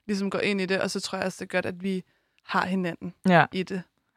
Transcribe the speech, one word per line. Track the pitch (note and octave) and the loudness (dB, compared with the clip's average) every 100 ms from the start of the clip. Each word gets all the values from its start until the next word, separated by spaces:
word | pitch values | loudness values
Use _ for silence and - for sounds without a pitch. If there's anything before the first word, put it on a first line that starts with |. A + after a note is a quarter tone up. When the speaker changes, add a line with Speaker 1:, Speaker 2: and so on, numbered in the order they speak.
| - | -6
Speaker 1:
ligesom | G3 G3 | -2 -2
går | F#3 | 0
ind | G3 G3 | 0 0
i | F3+ | 0
det, | F#3+ | 0
og | G3 | 0
så | G3 | -4
tror | - F#3+ | -6 -4
jeg | F#3+ | -4
også, | - F#3+ | -4 -4
det | |
er | F#3 | -4
godt, | F#3 | -4
at | F3+ | -4
vi | F#3+ F#3 - _ _ _ - | -4 -4 -6 _ _ _ -4
har | F#3+ F#3 | -2 0
hinanden | F#3+ F3 - F3+ - F#3 | 0 -2 -6 -12 -2 6
Speaker 2:
Ja. | E3+ D3 | 6 6
Speaker 1:
i | F#3+ | 0
det. | F3 G3 - _ _ | -4 -6 -10 _ _